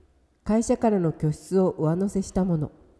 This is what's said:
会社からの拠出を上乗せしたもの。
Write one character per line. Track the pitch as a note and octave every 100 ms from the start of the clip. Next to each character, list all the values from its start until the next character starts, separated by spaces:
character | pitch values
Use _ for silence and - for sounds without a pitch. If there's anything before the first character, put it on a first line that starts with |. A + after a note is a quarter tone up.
| _ _ _ _
会 | - G#3+
社 | A#3 A#3+
か | A#3
ら | G#3
の | E3
拠 | - D#3
出 | D3+ - F#3
を | F#3
上 | - D#3 E3+
乗 | G3
せ | F#3+
し | F#3+
た | G3
も | F#3 E3
の。 | D3 - -